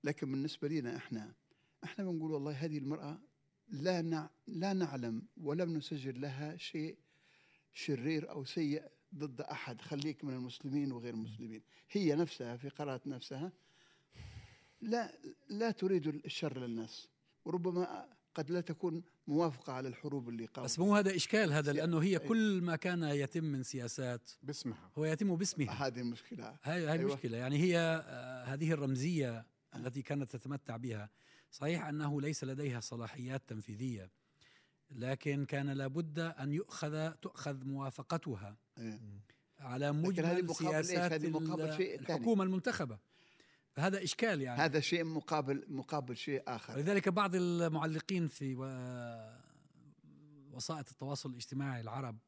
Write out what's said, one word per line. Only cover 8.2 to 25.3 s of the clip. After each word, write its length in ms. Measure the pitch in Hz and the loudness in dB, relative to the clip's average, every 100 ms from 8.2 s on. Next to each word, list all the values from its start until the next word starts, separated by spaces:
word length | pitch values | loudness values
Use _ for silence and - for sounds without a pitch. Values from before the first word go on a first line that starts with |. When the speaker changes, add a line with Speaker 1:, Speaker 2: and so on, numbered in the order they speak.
| 147 | -2
Speaker 1:
أو 140 | 147 131 | -8 -4
سيء 380 | - 151 151 - _ _ 156 | 0 2 0 -4 _ _ -8
ضد 260 | 147 120 | -8 -6
أحد، 400 | - 147 - 113 | -6 -6 -6 -10
خليك 440 | - 147 151 143 147 | -6 -2 -2 -4 -4
من 80 | |
المسلمين 580 | 127 123 - 139 143 143 | -4 -6 -6 -2 0 0
وغير 220 | 123 120 | -2 -6
المسلمين. 480 | 113 110 110 117 110 - - _ | -6 -6 -8 -10 -12 -16 -20 _
هي 240 | 202 175 147 | 4 6 6
نفسها 420 | 170 - 120 120 | 4 0 -6 -6
في 120 | 139 | -8
قرارة 320 | - 147 131 143 | -6 -4 -4 -4
نفسها 460 | 127 - 135 175 - _ _ _ _ _ - - - - - - _ | -8 -8 -6 -6 -8 _ _ _ _ _ -18 -14 -14 -18 -20 -20 _
لا، 300 | 226 233 208 - - - _ | 0 0 0 -6 -14 -16 _
لا 220 | 202 226 | 0 0
تريد 360 | - 190 185 151 | 2 4 4 4
الشر 500 | 147 147 - 156 127 | -2 -4 -2 -2 -2
للناس، 480 | 123 113 113 - - _ _ _ - | -2 -2 -4 -10 -18 _ _ _ -2
وربما 600 | 175 175 175 180 190 - - _ - | 0 2 2 0 -4 -10 -18 _ -6
قد 160 | 147 | 0
لا 100 | 175 | 0
تكون 420 | 175 160 180 160 - _ - | 0 -2 0 -2 -6 _ 0
موافقة 460 | 147 170 127 - | 4 4 2 -6
على 140 | 127 131 | -4 -4
الحروب 420 | 117 147 139 120 | -4 -4 -4 -4
اللي 160 | 117 113 | -6 -6
قامت. 200 | - 135 | -4 -2
Speaker 2:
بس 140 | - | 4
مو 160 | 190 208 | 8 8
هذا 200 | 190 185 | 6 4
إشكال 380 | - 214 196 | 4 6 6
هذا، 180 | 147 147 | 6 4
Speaker 1:
سي-، 60 | 147 | 4
Speaker 2:
لأنه 220 | 160 165 | 4 4
هي 80 | 180 | 6
Speaker 1:
إيه. 80 | 175 143 | 4 4
Speaker 2:
كل 340 | 226 220 190 | 6 6 4
ما 140 | 175 160 | 2 2
كان 280 | 185 175 | 2 2
يتم 400 | 156 143 139 165 | 2 2 2 0
من 200 | 160 139 | 0 0
سياسات 680 | 123 131 120 - 127 120 - - | -2 -4 -4 -2 -2 -2 -8 -12
Speaker 3:
باسمها. 480 | 135 143 123 110 - - | -8 -4 -4 -6 -8 -2
Speaker 2:
هو 80 | 156 | 2
يتم 300 | 156 202 | 4 2